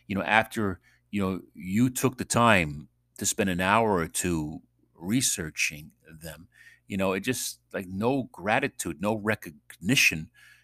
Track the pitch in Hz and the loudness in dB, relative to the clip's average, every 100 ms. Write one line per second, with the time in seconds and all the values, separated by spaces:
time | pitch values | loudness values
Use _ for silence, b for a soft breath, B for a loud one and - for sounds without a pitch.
0 | b 95 85 107 110 113 101 92 b b | b -4 2 2 2 0 -2 -4 b b
1 | b 101 95 90 - - 92 101 127 127 | b -4 -2 -4 -10 -14 -2 2 2 2
2 | 131 - 92 117 117 98 78 73 73 _ | -2 -2 -2 4 6 6 4 -4 -14 _
3 | _ - 104 - 98 90 92 110 110 92 | _ -6 -4 0 0 2 4 4 4 2
4 | 78 - 90 80 76 78 _ _ _ - | 0 -2 -2 -2 -4 -8 _ _ _ -12
5 | 90 127 123 - 80 - - 76 76 _ | -2 0 0 -2 -6 -4 -4 -6 -18 _
6 | 80 80 82 76 90 B B B B 98 | -20 -16 -14 -14 -20 B B B B -2
7 | 95 95 120 123 - - _ 92 92 95 | 0 0 -2 -4 -6 -10 _ -10 -8 -2
8 | 117 139 110 - 95 123 143 - 87 76 | 0 0 -4 -6 0 0 0 -4 -8 -4
9 | 104 113 104 107 87 76 - - 90 - | -2 -2 -2 -4 -6 -20 -20 -8 0 4
10 | - 80 78 b b b | 4 2 -8 b b b